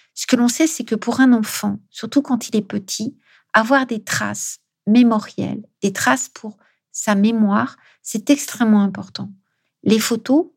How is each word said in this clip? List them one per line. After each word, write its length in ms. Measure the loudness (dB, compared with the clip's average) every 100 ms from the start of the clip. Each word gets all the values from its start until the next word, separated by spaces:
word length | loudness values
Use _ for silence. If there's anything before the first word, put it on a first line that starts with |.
| _
Ce 140 | -12 -6
que 80 | -2
l'on 140 | 0
sait, 180 | 0 -2
c'est 160 | -2
que 120 | -8 -8
pour 260 | -4 2
un 100 | 4
enfant, 480 | 4 0 -6 -6 -8 _
surtout 320 | -14 -4 -2
quand 280 | 0 -4 -2
il 60 | -4
est 40 |
petit, 540 | -4 -8 -8 -8 -8 -12 _ _ _
avoir 340 | 0 4 2 2
des 160 | -6
traces 560 | -6 -6 -4 -6 -10 -12 _ _ 2
mémorielles, 800 | 4 6 4 -2 -8 -6 -8 -12 _
des 120 | -4
traces 340 | -2 0 -2 -4
pour 300 | -12 -16 -18 _ _ _
sa 240 | -8 0 2
mémoire, 640 | 4 4 2 2 -2 -8 _ _
c'est 260 | -10 -4 2
extrêmement 540 | 0 0 -2 4 4
important. 480 | 2 -2 -12 -12 -14 -16 _ _ _ _
Les 160 | 2 2
photos 480 | 2 -2 2 2 0